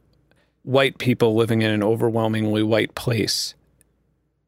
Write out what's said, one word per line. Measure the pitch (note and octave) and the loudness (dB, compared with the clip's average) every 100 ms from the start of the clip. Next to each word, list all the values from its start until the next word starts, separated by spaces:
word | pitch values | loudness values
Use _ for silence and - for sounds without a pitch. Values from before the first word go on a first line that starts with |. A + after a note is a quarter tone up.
| _ _ _ _ _ _ | _ _ _ _ _ _
white | - C3 C3+ - | -2 2 2 0
people | B2+ A#2+ A#2 | -2 2 2
living | G#2+ A2+ A2+ | 2 2 0
in | A2 | 0
an | G#2+ | 0
overwhelmingly | G2+ A#2 A#2+ A2+ A2+ G#2+ G#2+ G#2+ | 0 0 0 0 -2 -2 -2 0
white | G#2+ A2 G#2+ | 0 0 0
place | - - A2 G2 - - - _ _ _ _ _ _ _ _ | -4 -4 -2 -2 -4 -6 -12 _ _ _ _ _ _ _ _